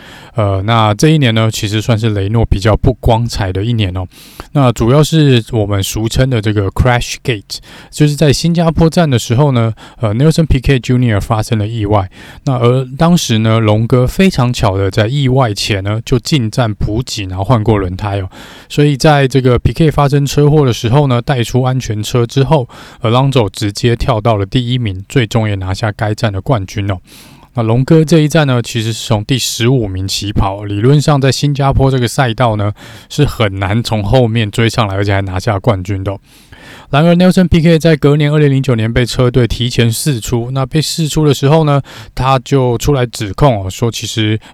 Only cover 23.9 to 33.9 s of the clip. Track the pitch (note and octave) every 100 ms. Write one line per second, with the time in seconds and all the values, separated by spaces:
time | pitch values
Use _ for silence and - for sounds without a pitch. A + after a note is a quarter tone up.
23.9 | A#2 - A#2 G#2+ A2 G2 C3 A#2+ B2+ A#2
24.9 | F#2 F#2+ C#3+ A2+ A#2 G#2+ G2+ F#2 F#2+ A2
25.9 | G#2 G#2+ G#2+ A2+ G2 - B2+ F#2+ - G2+
26.9 | F#2+ - - - - - - A2+ A#2+ C3
27.9 | D#3+ D#3 E3 D3+ D#3+ D3 B2 A#2 A#2+ A2
28.9 | A2 - A2 G#2 C3 - - A2+ C3+ G#2+
29.9 | F#2 F#2+ - G2+ G#2+ G#2 G2 G#2 G2+ A#2
30.9 | D3 C#3+ D3 C3+ B2 C#3+ C#3 C#3 C#3 C3+
31.9 | C3 A#2+ - C3 A2 B2 G#2+ G2+ G#2 -
32.9 | - - - C#3+ - A2 F#2+ G2 G#2+ A#2